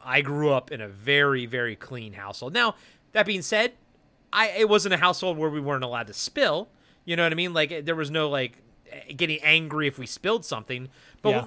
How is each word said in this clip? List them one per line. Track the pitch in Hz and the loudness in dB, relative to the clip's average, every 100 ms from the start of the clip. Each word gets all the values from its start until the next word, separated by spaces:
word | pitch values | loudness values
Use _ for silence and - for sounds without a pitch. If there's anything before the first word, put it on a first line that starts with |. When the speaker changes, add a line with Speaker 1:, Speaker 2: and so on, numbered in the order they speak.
Speaker 1:
I | 127 131 | 0 0
grew | 139 147 151 | 2 0 2
up | 135 - | 2 -2
in | 131 | -12
a | 107 | -12
very, | 98 113 143 143 131 120 | -10 2 4 4 2 -2
very | 123 120 104 | -4 -4 -6
clean | - 127 110 | -12 -12 -12
household. | 104 101 104 131 | -14 -12 -10 -6
Now, | 208 233 - - _ _ | 0 0 -2 -18 _ _
that | 214 208 | 0 2
being | 196 | 0
said, | 143 214 240 - _ _ _ _ _ | 0 2 0 -2 _ _ _ _ _
I, | 202 220 190 | 0 2 4
it | 220 | 4
wasn't | 208 190 | 4 4
a | 175 | 4
household | 180 175 185 160 | 4 2 -2 -2
where | 156 | -2
we | 151 | -2
weren't | 143 139 | -4 -4
allowed | 127 120 107 | -4 -6 -6
to | |
spill. | 101 - - 240 156 214 _ _ _ | -8 -6 0 0 0 -6 _ _ _
You | - 170 | -4 0
know | |
what | 170 | 2
I | |
mean? | 160 180 | 2 0
Like, | 165 151 165 | 0 0 -2
there | 147 | -2
was | 165 147 | -2 -2
no, | 160 151 | 0 0
like, | 143 127 - - _ - - - | 0 -4 -8 -20 _ -20 -20 -16
getting | 143 170 151 | -4 -2 0
angry | 151 160 160 151 147 | 4 4 2 -2 -2
if | 131 | -4
we | 123 | -12
spilled | - 185 - - | -6 -2 -2 -2
something. | 117 110 127 131 _ - - | -10 -8 -10 -10 _ -20 -2
But | 214 | 0
Speaker 2:
Yeah. | 208 | 0